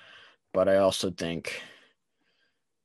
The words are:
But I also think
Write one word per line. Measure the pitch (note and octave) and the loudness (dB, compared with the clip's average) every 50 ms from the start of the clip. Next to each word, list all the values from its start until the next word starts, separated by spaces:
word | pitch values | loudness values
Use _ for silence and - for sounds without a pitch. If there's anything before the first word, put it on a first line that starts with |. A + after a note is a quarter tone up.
| - - - - - - _ _ _ _ - | -20 -20 -20 -20 -20 -20 _ _ _ _ 0
But | F#2 F#2+ G2 | 0 2 4
I | F#2+ | 4
also | G2 G2 F#2+ F#2 - - G2 | 4 4 4 2 0 -4 -6
think | F2 - F2 E2 E2+ D#2+ D2 - - - - - - - _ _ _ _ _ _ _ _ _ _ _ _ _ _ _ _ _ _ _ _ _ | -6 -6 -6 -6 -6 -6 -8 -10 -12 -12 -14 -18 -20 -20 _ _ _ _ _ _ _ _ _ _ _ _ _ _ _ _ _ _ _ _ _